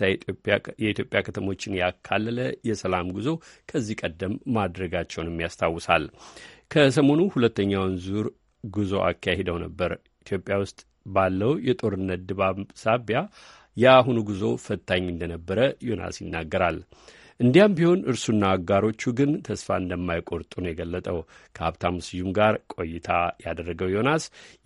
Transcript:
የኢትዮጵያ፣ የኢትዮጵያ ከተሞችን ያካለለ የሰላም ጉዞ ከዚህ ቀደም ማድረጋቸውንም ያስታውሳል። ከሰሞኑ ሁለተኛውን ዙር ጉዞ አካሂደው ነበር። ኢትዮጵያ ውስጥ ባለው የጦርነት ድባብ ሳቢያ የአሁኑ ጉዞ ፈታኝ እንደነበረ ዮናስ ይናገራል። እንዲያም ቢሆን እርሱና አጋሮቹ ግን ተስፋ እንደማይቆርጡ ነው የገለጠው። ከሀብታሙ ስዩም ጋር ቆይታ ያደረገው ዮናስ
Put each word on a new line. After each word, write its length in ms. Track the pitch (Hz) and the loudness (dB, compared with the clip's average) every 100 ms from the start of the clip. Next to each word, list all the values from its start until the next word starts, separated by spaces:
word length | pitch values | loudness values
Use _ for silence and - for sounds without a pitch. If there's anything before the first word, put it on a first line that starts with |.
የኢትዮጵያ፣ 500 | 98 95 - 92 - 101 - - | 0 0 -4 -6 0 0 -2 -4
የኢትዮጵያ 400 | 107 101 - 101 | -2 -2 -2 -2
ከተሞችን 540 | 101 98 95 95 104 95 | -2 -6 -6 -6 -4 -2
ያካለለ 600 | 90 - - 101 107 120 131 - | -2 -2 -4 -2 -2 -4 -4 -4
የሰላም 440 | 117 104 92 90 90 | -4 -4 -2 -2 -2
ጉዞ 160 | 95 123 165 - - - | -4 -4 -6 -10 -20 -8
ከዚህ 300 | - 107 110 | -6 -4 -6
ቀደም 360 | 87 80 95 110 - | -6 -6 -6 -6 -2
ማድረጋቸውንም 880 | 110 98 90 90 87 82 - 82 82 | 0 0 -4 -4 -4 -4 -6 -6 -4
ያስታውሳል። 640 | 85 - 82 82 - 82 73 - - - - - - | -6 -2 -2 -2 2 2 2 -12 -20 -20 -20 -20 -2
ከሰሞኑ 500 | 160 139 143 139 151 190 | 4 6 6 4 4 2
ሁለተኛውን 640 | 139 117 - 98 98 95 92 | 4 2 2 0 2 0 -2
ዙር 280 | 95 104 107 _ _ - | -4 -4 -4 _ _ -16
ጉዞ 280 | 107 101 98 98 | -8 -2 0 2
አካሂደው 560 | 92 - 95 90 90 85 | 0 0 -2 0 -2 -4
ነበር። 300 | 82 87 87 82 _ _ | -6 -4 -4 -4 _ _
ኢትዮጵያ 340 | - 98 - 101 | -6 -6 -2 -2
ውስጥ 200 | 101 - - _ - | -2 -10 -20 _ -2
ባለው 460 | 95 95 92 113 156 | 2 2 2 0 0
የጦርነት 600 | 131 123 110 95 95 90 | -2 0 -2 -2 -4 -6
ድባብ 340 | 92 98 95 95 98 - | -6 -2 -2 -2 -10 -4
ሳቢያ 420 | 110 123 107 120 202 - - - _ 107 | 0 0 0 -4 -4 -12 -20 -20 _ 4
የአሁኑ 420 | 123 131 123 117 | 8 8 8 0
ጉዞ 200 | 107 98 110 123 | 0 -2 -2 -2
ፈታኝ 480 | - 101 - 92 90 | -4 -8 -2 -2 -2
እንደነበረ 520 | 85 85 85 85 95 135 - | -6 -6 -8 -4 0 0 0
ዮናስ 340 | 120 98 90 - | -8 -6 -8 -10
ይናገራል። 580 | 87 82 80 92 87 80 - - - - - - | -8 -6 -4 0 0 0 -10 -20 -20 -20 -16 0
እንዲያም 320 | 123 151 214 | 6 8 6
ቢሆን 260 | 165 170 180 | 6 4 4
እርሱና 380 | 131 113 - 107 98 | 0 -2 0 2 4
አጋሮቹ 640 | 95 87 98 110 113 127 | 2 4 2 2 -2 -4
ግን 180 | 120 143 151 | 0 0 0
ተስፋ 260 | - 104 - | -4 -8 -2
እንደማይቆርጡ 800 | 95 90 87 87 85 - 85 - - | -2 -2 -4 -2 -4 -4 -8 -8 -8
ነው 140 | 90 | -6
የገለጠው። 480 | 80 85 90 90 87 - - - | -6 -6 -6 -4 -6 -8 -20 -20
ከሀብታሙ 400 | - 82 - 87 90 | -6 -6 -2 -2 -2
ስዩም 300 | - 90 95 | -6 -6 -2
ጋር 220 | 95 107 - - | 2 4 2 -6
ቆይታ 380 | - 82 82 - 87 87 - | -8 -8 -6 -2 0 0 -4
ያደረገው 480 | 82 82 85 85 92 | -8 -8 -6 -4 -2
ዮናስ 340 | 101 131 160 - - - - | 0 0 0 -4 -18 -20 -10